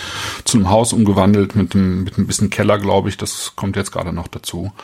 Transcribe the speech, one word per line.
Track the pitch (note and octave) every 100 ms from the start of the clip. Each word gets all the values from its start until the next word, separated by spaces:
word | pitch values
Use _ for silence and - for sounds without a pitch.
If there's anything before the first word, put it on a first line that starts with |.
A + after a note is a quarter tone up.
| - - - - -
zu | A#2
einem | F#2
Haus | G#2+ A#2+
umgewandelt | - G#2 F#2+ F#2+ G#2 F#2+ G#2
mit | F2+ G2+
einem, | F#2+ F#2 F#2
mit | -
ein | F#2+
bisschen | - G2+
Keller, | - G2+ G#2
glaub | G2 F#2+ G2+
ich. | -
Das | F#2+ - - -
kommt | G2+ G2
jetzt | G2
gerade | F2 F2+
noch | E2+ E2
dazu. | - - F2 G2 -